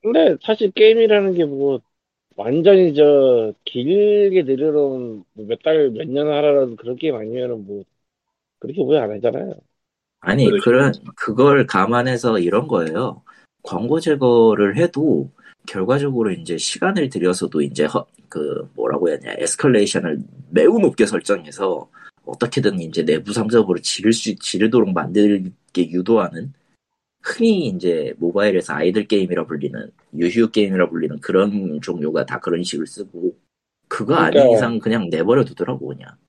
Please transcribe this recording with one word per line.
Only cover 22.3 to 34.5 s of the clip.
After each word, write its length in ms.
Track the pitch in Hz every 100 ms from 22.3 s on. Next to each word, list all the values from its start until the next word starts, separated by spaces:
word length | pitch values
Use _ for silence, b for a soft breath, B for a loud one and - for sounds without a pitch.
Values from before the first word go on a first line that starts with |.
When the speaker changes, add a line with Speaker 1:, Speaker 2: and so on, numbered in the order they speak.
| - 117 - 104 95
Speaker 2:
이제 240 | 80 78
내부 280 | 78 78 104
상점으로 460 | 110 107 117 98 87
지를 320 | - - 110
수, 200 | 113 113 95
지르도록 560 | - 92 110 123 98
만들게 580 | 90 73 95 104 101 92 - _ - 82
유도하는, 640 | 90 92 113 87 82 127 - _ _ _ _ _ _
흔히 440 | - - 233 202 135
이제 460 | 92 90 82 67 -
모바일에서 540 | 85 95 104 92 -
아이들 320 | 73 85 101 101
게임이라 400 | 104 92 87 78
불리는, 440 | 78 71 60 53 _ _ 76
유휴 340 | 87 117 113
게임이라 380 | 113 101 92 85
불리는 320 | 82 78 73
그런 600 | - 92 101 101 92 76
종류가 420 | - 82 76 80
다 160 | - 62
그런 220 | - 85
식을 240 | 87 73 76
쓰고, 500 | - 98 85 87 - _ _ _ _ _
그거 260 | - 110
아닌 180 | 160 160
Speaker 1:
그러니까 240 | 143 131